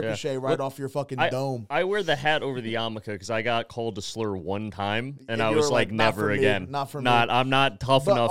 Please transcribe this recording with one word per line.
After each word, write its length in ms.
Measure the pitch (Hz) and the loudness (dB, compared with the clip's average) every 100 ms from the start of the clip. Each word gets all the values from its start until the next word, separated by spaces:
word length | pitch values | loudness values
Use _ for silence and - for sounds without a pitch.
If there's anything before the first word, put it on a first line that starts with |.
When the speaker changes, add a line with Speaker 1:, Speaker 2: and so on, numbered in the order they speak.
| 110 | -2
Speaker 1:
ricochet 260 | 104 147 | -2 -4
Speaker 2:
Yeah. 20 | 131 | -2
Speaker 1:
right 140 | 131 | -2
Speaker 2:
What 100 | 156 | -2
Speaker 1:
off 160 | 135 - | -2 -6
your 120 | 135 | -6
fucking 280 | 147 135 135 | -6 -4 -2
Speaker 2:
I, 100 | 165 | 0
Speaker 1:
dome. 360 | 131 139 123 104 | 0 -2 -4 -2
Speaker 2:
I 120 | 151 185 | -2 0
wear 180 | 208 | -2
the 120 | 165 143 | 0 0
hat 280 | 151 156 | 2 0
over 180 | 135 127 | 0 -4
the 140 | 113 113 | -4 -4
yarmulke 440 | 113 110 107 101 | -4 -6 -8 -8
'cause 120 | 95 | -4
I 100 | 113 | -2
got 260 | 113 117 113 | 0 0 -2
called 300 | 120 117 104 | -6 -6 -6
a 40 | |
slur 340 | - 113 110 95 | -8 -4 -4 -2
one 320 | 80 101 107 | -4 -4 -6
time, 480 | 101 101 107 131 139 | -4 -2 -2 -4 -8
and 80 | 131 | -4
Speaker 1:
And 100 | 113 | 0
Speaker 2:
I 80 | 110 | 2
Speaker 1:
you 80 | 110 | 4
Speaker 2:
was 80 | - | 4
Speaker 1:
were 60 | |
Speaker 2:
like, 160 | 120 104 | 2 2
Speaker 1:
like, 40 | |
"Not 100 | 110 110 | 2 2
Speaker 2:
"Never 160 | 101 | 2
Speaker 1:
for 60 | 104 | 0
me. 80 | 104 | 2
Speaker 2:
again. 300 | 104 101 90 | 2 2 -2
Speaker 1:
Not 160 | 143 139 | -6 -6
for 80 | 147 | -2
me." 40 | 123 | 2
Speaker 2:
Not, 240 | 120 117 | 4 4
I'm 180 | 120 131 | 2 2
not 300 | 135 139 101 | 2 2 0
tough 240 | 123 165 147 | 2 4 4
Speaker 1:
But 60 | |
Speaker 2:
enough 160 | 127 120 | 4 4